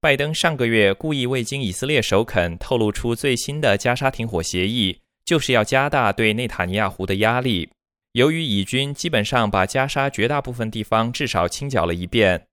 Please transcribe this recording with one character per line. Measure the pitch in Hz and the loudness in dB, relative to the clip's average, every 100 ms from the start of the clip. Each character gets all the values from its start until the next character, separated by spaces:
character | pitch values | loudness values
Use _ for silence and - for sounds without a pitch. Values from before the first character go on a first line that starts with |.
拜 | 156 135 | 2 2
登 | 143 | 0
上 | 160 170 147 | 0 0 0
个 | 120 | 2
月 | 113 101 | 4 4
故 | 98 156 | 4 -2
意 | 147 123 | -2 0
未 | 131 | -2
经 | 117 139 | -2 -4
以 | 120 | -4
色 | 90 131 | -4 0
列 | 151 | 0
首 | 107 101 | 2 2
肯 | 117 - 87 85 | 2 0 0 -2
透 | - 120 | -2 0
露 | 107 | 0
出 | 104 120 117 | 0 -2 -2
最 | 143 | 0
新 | 123 - 147 | -2 -2 -2
的 | 147 101 | 0 2
加 | 123 123 | 0 0
沙 | 135 | -2
停 | - 113 | -2 -4
火 | 98 | -4
协 | 82 92 95 | -2 0 0
议， | 120 98 85 _ _ | 0 -2 -2 _ _
就 | - 170 | -2 0
是 | 131 | 2
要 | 123 | 2
加 | 107 131 143 | 4 0 2
大 | 143 113 | 2 2
对 | 98 110 | 2 0
内 | 107 120 | 0 -4
塔 | - | -4
尼 | 90 | -2
亚 | 98 104 | 0 -2
胡 | - | -4
的 | 95 98 | -4 0
压 | 110 120 | 2 2
力。 | 127 98 - _ _ _ _ | 0 -2 -4 _ _ _ _
由 | 117 135 | 2 2
于 | 165 | 2
以 | 160 101 | -2 -2
军 | 98 127 139 | 0 -2 -4
基 | 143 175 | -6 -2
本 | 135 | -2
上 | 104 127 110 | 0 0 0
把 | 101 92 | 0 0
加 | 131 135 | 0 -2
沙 | - 139 | 0 -2
绝 | - 110 | 0 0
大 | 143 | 0
部 | 135 | -4
分 | 123 110 | -6 -6
地 | 110 | -6
方 | 104 113 113 | -2 0 0
至 | 120 139 | -2 -2
少 | 92 87 | 0 0
清 | - 82 | -2 -4
剿 | 90 | -2
了 | 85 | 0
一 | 85 90 | -2 -2
遍 | 117 101 87 _ | 2 4 2 _